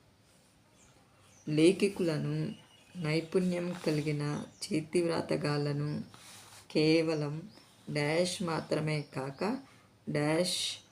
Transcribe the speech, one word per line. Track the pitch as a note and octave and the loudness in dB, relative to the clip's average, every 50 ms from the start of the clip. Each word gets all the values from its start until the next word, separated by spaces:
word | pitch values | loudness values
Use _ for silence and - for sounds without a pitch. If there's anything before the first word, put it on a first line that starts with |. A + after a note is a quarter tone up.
| _ _ _ _ _ _ _ _ _ _ _ _ _ _ _ - - - _ - _ _ _ - - - - - - D#3 | _ _ _ _ _ _ _ _ _ _ _ _ _ _ _ -20 -20 -20 _ -20 _ _ _ -20 -20 -20 -20 -12 -6 -2
లేఖికులను, | D3+ D3+ D#3+ F3 F#3+ F3+ G#3+ G3 G3 - F3+ D#3+ D3+ D3 C#3+ D3 D3+ D#3 D#3 - - - - - - - - - - | 4 6 8 8 8 6 2 0 2 0 0 0 0 0 -2 -2 -2 -2 -4 -4 -8 -10 -16 -20 -20 -20 -20 -16 -10
నైపుణ్యం | F3+ D#3 D3+ D#3 E3 D#3+ - - F#3 F3+ F3+ F3 F3 F3 F3+ E3+ - - | -6 -2 0 0 0 0 0 0 2 2 2 0 -2 -2 -4 -6 -4 -2
కలిగిన | E3+ D#3 D3+ C#3+ D3+ D3 D3 D3 D3 D3 D#3 - - - - - | 0 0 0 0 0 -2 -2 -2 -2 -4 -4 -6 -10 -12 -14 -6
చేతివ్రాతగాళ్లను | - - D#3 D#3 - - F3+ E3+ E3 E3 - - - D#3+ D3+ D3 D3 D3 D3 C#3+ D3 C#3+ C#3+ D3 D3 D3+ - - - - - - - - - - - - - - - | -4 -2 -4 -2 0 0 0 2 2 0 -2 -2 -2 -2 -2 0 0 0 0 0 0 -2 -2 -2 -2 -4 -6 -8 -10 -16 -20 -20 -20 -20 -20 -20 -20 -20 -20 -12 -2
కేవలం | - D#3+ D#3 D#3 D#3+ E3 D#3+ D#3+ D#3+ D3+ D3 C#3+ D3+ D#3+ - - - - - - - - - - | 0 2 4 6 6 6 4 2 0 -2 -2 -4 -6 -8 -10 -14 -18 -20 -20 -20 -20 -16 -10 -6
డాష్ | D3 D3 D3 D3 D#3 E3+ F3+ F3+ - - F3+ | -2 -2 0 2 2 2 0 0 -2 -4 -4
మాత్రమే | E3 D#3+ D#3+ D#3 - D#3+ D#3 D#3 D#3 D3+ D3+ C#3+ - - | -2 -2 -4 -2 -2 -2 -2 0 0 -2 -2 -4 -6 -6
కాక, | C#3+ C3 C#3 C#3 - F3+ G#3 C4 C#4 - - - - - _ _ _ _ - | -6 -6 -6 -6 -4 -4 -4 -4 -4 -8 -14 -20 -20 -20 _ _ _ _ -4
డాష్ | D3 D3 D3 D3+ D#3 E3 F3+ - - - - - - - - - | -2 0 2 2 2 2 2 0 -2 -2 -4 -4 -6 -8 -14 -20